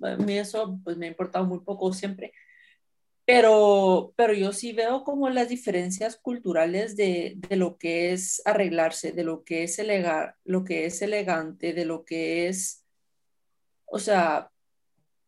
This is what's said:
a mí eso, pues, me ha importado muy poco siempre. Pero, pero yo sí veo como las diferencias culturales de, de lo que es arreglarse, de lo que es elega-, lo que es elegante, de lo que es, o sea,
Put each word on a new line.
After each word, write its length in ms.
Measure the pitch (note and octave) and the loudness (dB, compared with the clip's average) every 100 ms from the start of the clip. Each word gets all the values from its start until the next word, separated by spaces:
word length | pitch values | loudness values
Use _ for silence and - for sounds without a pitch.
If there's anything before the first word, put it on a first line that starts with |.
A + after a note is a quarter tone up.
a 140 | G3 - | -6 -2
mí 220 | G#3 G3+ | -2 -2
eso, 420 | G3+ A3 G#3+ F#3+ | -4 -4 -6 -6
pues, 140 | F3 E3+ | -8 -8
me 80 | E3+ | -8
ha 40 | |
importado 360 | E3 F#3 F#3 F#3 | -8 -6 -2 -2
muy 140 | F3+ | -4
poco 340 | F#3+ G3 F#3+ | -8 -4 -4
siempre. 400 | F#3+ G3+ F#3+ - _ _ _ _ _ _ _ _ _ - | -4 -8 -10 -14 _ _ _ _ _ _ _ _ _ 4
Pero, 880 | B3 A3+ G#3+ G#3 G3+ F#3+ F3+ - - | 8 8 8 8 8 6 4 2 2
pero 180 | A#3 | 2
yo 200 | G#3 G3 | 4 0
sí 200 | G3 A#3 | -2 -6
veo 300 | A3 A3+ C4 | -2 0 0
como 260 | C#4 C#4+ C4+ | -2 -2 0
las 200 | B3+ A#3+ | 0 -2
diferencias 680 | B3 - F#3 F3+ F#3+ A3 - | -2 -2 -2 -2 -4 -6 -6
culturales 800 | - A#3+ F#3+ E3 E3 F#3 F#3 G3+ | -8 -6 -2 0 2 0 -4 0
de, 400 | G3 F3 - - | 0 0 -4 -8
de 200 | - G3 | -4 0
lo 200 | F3+ - | 0 -2
que 340 | E3+ E3+ F3 | -4 -2 0
es 300 | F#3 F#3 - G#3 | -2 -4 -4 0
arreglarse, 680 | G#3+ F#3+ E3 D#3+ D#3+ D#3+ | 2 2 2 0 0 -8
de 120 | E3+ | -6
lo 200 | E3 D#3+ | -6 -6
que 200 | - E3 | -6 -6
es 140 | E3+ F#3+ | -4 -4
elega-, 580 | G#3+ G3+ F3 D#3 - - - | -2 0 0 -2 -4 -10 -2
lo 180 | F#3 | -2
que 220 | F#3 E3 E3 | -2 -4 -4
es 140 | E3+ | -4
elegante, 680 | G3+ G#3 F#3 E3 D#3+ F#3 E3+ | -4 -2 -2 -4 -4 -6 -6
de 120 | E3 E3 | -4 -4
lo 200 | E3 - | -6 -8
que 420 | E3 D#3+ E3+ F3 | -6 -4 -2 -2
es, 380 | F#3+ - - _ _ _ _ _ _ _ _ _ _ - | -4 -8 -10 _ _ _ _ _ _ _ _ _ _ -10
o 140 | G#3 | -6
sea, 500 | G#3 G3 E3 D3+ - _ _ _ _ _ _ _ | 2 4 4 0 -4 _ _ _ _ _ _ _